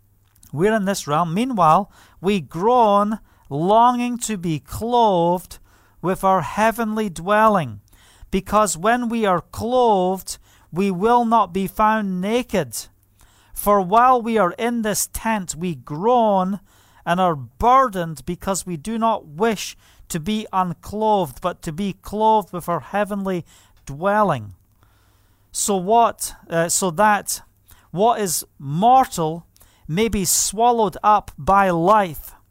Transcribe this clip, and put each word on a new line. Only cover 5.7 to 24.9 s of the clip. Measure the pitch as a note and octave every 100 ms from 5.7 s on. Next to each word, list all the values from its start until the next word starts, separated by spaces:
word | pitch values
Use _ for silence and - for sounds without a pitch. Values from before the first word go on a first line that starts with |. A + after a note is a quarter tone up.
| _ _ _
with | E3 F#3
our | F#3+ F#3
heavenly | D3 - A3 A3 A3 G#3+ G#3+
dwelling, | D#3 E3+ G#3 A3 G3+ C3 G2+ - _ _ _ -
because | G3 G3 G#3 G#3+ D#3+
when | G3+ B3 A#3+
we | A#3
are | G#3 F3
clothed, | - - G#3+ B3+ A#3+ G3 F3+ F#3+ - - _ _ _
we | D#3 G3+
will | F3+ A3 A#3+
not | A#3 A3+ F#3+
be | F3+ F#3+
found | - G#3+ A3 G3+ F3+
naked. | G3 A#3+ A#3+ G3 B2+ - - _ _ _ _ _ _
For | - G3+ G#3
while | F3 A3 B3 B3+
we | A3+ A3
are | F3+
in | - A#3 A#3+
this | G#3+ G3 -
tent, | - A3+ A3 E3+
we | D3 F3+ C#3+
groan | - D3+ G#3+ B3 A3 G3 F#3 G3+ - _ _ _ -
and | F3
are | F#3 D3+
burdened | A#2+ - A3+ C4 C4 F#3+ E3 D#3 -
because | F3 - F#3 -
we | E3+
do | D3+ A3+
not | A3+ G#3+ -
wish | D3 A3+ G#3 - - _ - -
to | F3
be | D#3 G#3+ G#3+
unclothed, | F#3+ F3+ E3 - G#3 A3 G#3 D#3+ -
but | F3+ E3
to | -
be | D3+ G3+
clothed | - - G#3 A3 A3 E3+
with | F3+ E3+
our | E3+
heavenly | - G3+ G3+ G3+ F#3+ F3+ - - _ _ -
dwelling. | C#3 F#3+ G#3 G3+ C#3 G#2 F#2 _ _ _